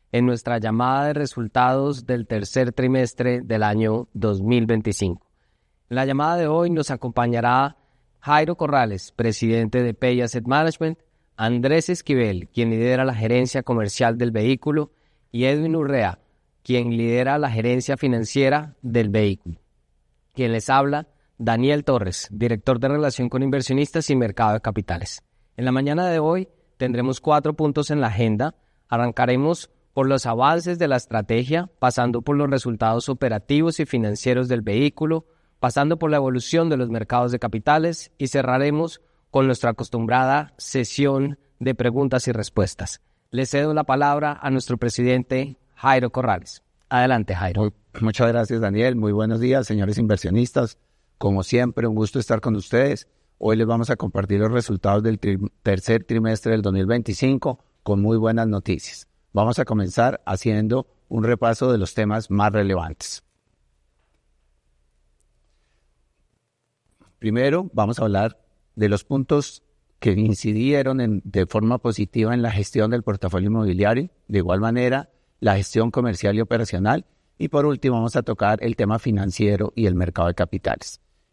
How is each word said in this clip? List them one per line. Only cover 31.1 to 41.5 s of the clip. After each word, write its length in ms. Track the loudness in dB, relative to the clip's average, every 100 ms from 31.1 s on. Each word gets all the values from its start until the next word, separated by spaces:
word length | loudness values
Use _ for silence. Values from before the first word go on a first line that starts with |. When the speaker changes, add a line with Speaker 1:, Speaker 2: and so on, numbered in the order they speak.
| -4 0 -2 0 -2 -4 _
Speaker 1:
pasando 440 | 0 2 0 0
por 140 | 0 0
los 140 | 2
resultados 580 | 0 -2 0 0 0 -2
operativos 720 | -2 -2 -2 0 2 2 0
y 60 | -2
financieros 600 | -2 -2 -2 0 0 0
del 140 | -2
vehículo, 640 | 0 2 0 0 -2 -2 -6 _ _ _
pasando 380 | -2 0 0 0
por 120 | 0
la 60 | 2
evolución 520 | 2 -2 0 0 2
de 80 | 0
los 140 | -2
mercados 400 | -4 -2 0 0
de 60 | -2
capitales 720 | -4 -2 2 2 2 -4 -12 -8
y 80 | -2
cerraremos 720 | 0 0 0 0 0 -4 -8 _ _ _
con 160 | 2 2
nuestra 240 | 2 -2
acostumbrada 840 | -2 -4 -4 0 2 2 0 -2 -12
sesión 800 | -6 -4 -4 0 0 2 -2 -6 _